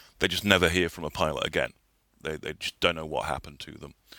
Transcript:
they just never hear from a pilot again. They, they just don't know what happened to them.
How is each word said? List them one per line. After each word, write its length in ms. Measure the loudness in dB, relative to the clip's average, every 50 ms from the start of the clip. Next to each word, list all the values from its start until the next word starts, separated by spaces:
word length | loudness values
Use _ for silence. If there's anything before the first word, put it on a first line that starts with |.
| -20 -20 _ -2
they 80 | 0
just 180 | 0 0 0 4
never 240 | 6 6 6 6 6
hear 200 | 6 4 2 2
from 140 | 0 -4 -8
a 60 | -6
pilot 360 | -2 0 0 0 0 0 -2
again. 280 | 0 0 0 -2 -2 -4 _ _ _ _ _ _ _ _ _
They, 160 | -10 -8 -8
they 160 | -8 -8 -10 -8
just 260 | -8 -8 -8 -2 _
don't 160 | 0 0 0
know 100 | -2 -4
what 200 | -6 -4 -4 -2
happened 340 | -2 -4 -6 -6 -12 -14 -16
to 100 | -14 -16
them. 220 | -14 -14 -16 -18 -18 _ _ _ -20